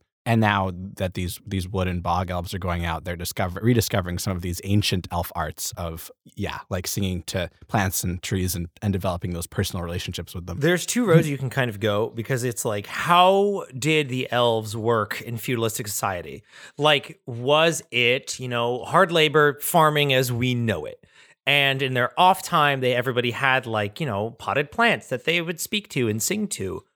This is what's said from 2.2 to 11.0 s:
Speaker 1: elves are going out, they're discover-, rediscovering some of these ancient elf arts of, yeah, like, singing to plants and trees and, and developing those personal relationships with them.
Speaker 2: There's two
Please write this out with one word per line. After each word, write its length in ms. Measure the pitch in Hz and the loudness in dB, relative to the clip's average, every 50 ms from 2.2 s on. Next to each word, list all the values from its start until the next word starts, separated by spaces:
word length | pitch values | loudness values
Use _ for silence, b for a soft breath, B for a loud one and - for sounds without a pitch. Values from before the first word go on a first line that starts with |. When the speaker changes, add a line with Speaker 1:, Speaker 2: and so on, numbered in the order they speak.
| 95 87 | -2 -2
Speaker 1:
elves 200 | 90 87 87 - - | -4 -6 -6 -6 -8
are 40 | 92 | -6
going 240 | 90 90 85 87 85 | -4 -4 -4 -2 -2
out, 200 | 85 80 80 - | -4 -4 -6 -6
they're 100 | 90 87 | -8 -8
discover-, 460 | 85 87 - - - 98 92 87 92 | -6 -8 -8 -4 -4 -4 -4 -4 0
rediscovering 560 | 107 117 123 113 - - - 101 87 87 90 92 | 2 4 4 4 4 2 0 -2 -2 -2 -4 -4
some 180 | - 104 92 | -4 -4 -4
of 60 | 87 | -4
these 180 | 90 90 87 - - | -4 -4 -6 -6 -2
ancient 420 | 98 101 104 98 - 101 92 82 - | 0 2 2 2 2 -2 -2 -4 -4
elf 200 | 87 87 87 - - | -4 -4 -4 -4 -4
arts 360 | 85 82 78 - - - - - - | -6 -6 -6 -6 -8 -8 -8 -8 -6
of, 340 | 87 82 82 85 - - - _ _ - _ | -8 -8 -8 -10 -14 -16 -20 _ _ -20 _
yeah, 240 | - 98 87 - - - - | -8 -6 -6 -6 -8 -8 -6
like, 140 | 98 90 85 - | -6 -6 -4 -4
singing 340 | - 107 101 95 90 87 - - | -4 -2 -2 -2 -2 -4 -6 -6
to 220 | - 95 87 82 b b b - | -4 -4 -4 -4 b b b -4
plants 360 | - 110 95 92 - - - | 0 2 2 2 0 -2 -4
and 180 | 90 85 85 | -4 -4 -4
trees 340 | - - - 95 92 90 - | -4 -2 -2 0 0 0 -2
and, 120 | 87 85 85 _ - | -4 -6 -8 _ -4
and 100 | - 104 95 | -2 -2 -2
developing 400 | 92 90 95 87 87 - 90 87 | 0 -2 -4 -4 -4 -6 -6 -6
those 120 | 82 - - | -6 -8 -6
personal 380 | - - 95 - - 92 87 | -4 -4 -4 -2 -4 -6 -6
relationships 480 | 85 87 90 - - 87 - 85 - - | -6 -6 -6 -6 -8 -10 -10 -12 -12 -12
with 120 | 90 87 90 | -12 -10 -10
them. 120 | 92 98 | -8 -2
Speaker 2:
There's 260 | 139 165 180 170 170 - | 0 2 2 2 0 -2
two 180 | - 240 | -2 0